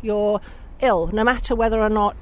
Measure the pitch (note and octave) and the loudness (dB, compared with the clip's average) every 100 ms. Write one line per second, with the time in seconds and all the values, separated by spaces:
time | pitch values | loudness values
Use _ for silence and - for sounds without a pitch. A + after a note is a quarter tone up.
0 | A3 G#3 G#3 G#3 - - - - C4 F#3+ | -4 0 2 0 -4 -18 -16 -2 2 2
1 | E3+ G#3+ A3+ B3 - A#3 A3+ A3 G#3+ G#3+ | 2 2 2 2 -2 0 0 2 2 2
2 | G#3 - | 0 -2